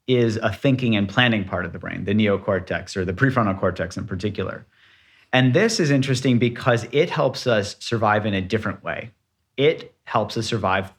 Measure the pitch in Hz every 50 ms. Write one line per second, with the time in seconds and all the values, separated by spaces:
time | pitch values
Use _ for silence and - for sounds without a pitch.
0 | _ - 131 123 120 117 107 107 113 107 101 - - 139 131 120 131 117 110 101
1 | 98 95 - 127 123 120 113 104 92 - 98 90 90 85 87 87 85 87 85 87
2 | 92 98 104 107 110 101 101 95 - - 101 92 90 - 92 82 95 - - 98
3 | 92 90 92 90 135 135 - 123 110 101 95 95 101 92 87 - 87 85 - 101
4 | 98 - 98 92 101 104 - - 95 - - - - _ _ _ _ _ _ _
5 | _ _ _ _ _ _ - 127 131 127 123 165 214 226 226 - 170 143 143 135
6 | 131 - 131 120 - 135 123 117 123 120 120 - - 131 120 113 104 - - 143
7 | 165 175 - 160 143 135 - - - 127 117 107 98 95 - - - - 120 113
8 | 110 107 104 107 101 110 101 95 95 92 113 110 - 107 90 - - 85 78 -
9 | - 120 - _ _ _ _ _ _ _ _ - 139 151 165 - - - _ _
10 | _ - - 117 107 104 - 113 107 - 117 110 98 95 92 98 95 95 -